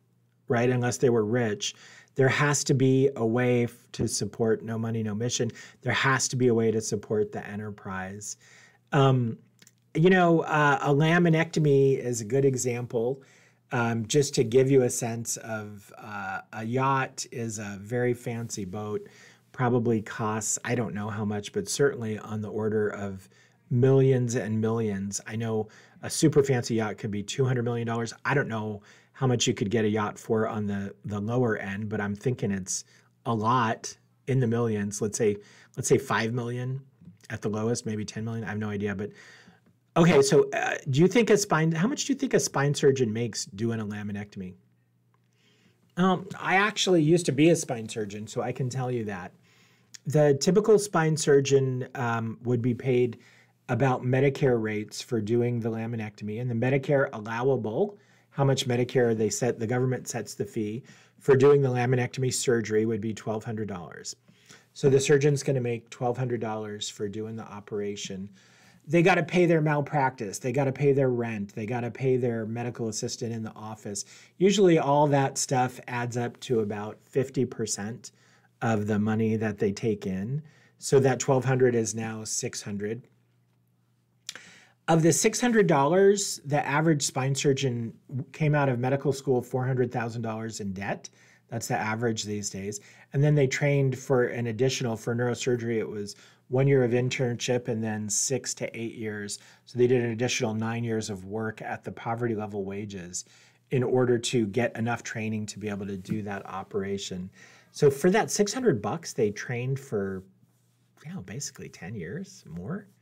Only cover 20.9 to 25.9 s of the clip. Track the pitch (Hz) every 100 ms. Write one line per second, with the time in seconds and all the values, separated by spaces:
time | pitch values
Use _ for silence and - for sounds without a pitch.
20.9 | 104 107 104 104 104 - 104 98 - 143
21.9 | 120 110 104 - 107 104 107 107 107 208
22.9 | - 202 95 - _ _ _ - 123 131
23.9 | 135 135 123 120 120 98 110 110 117 107
24.9 | 98 101 - - 113 113 110 107 - -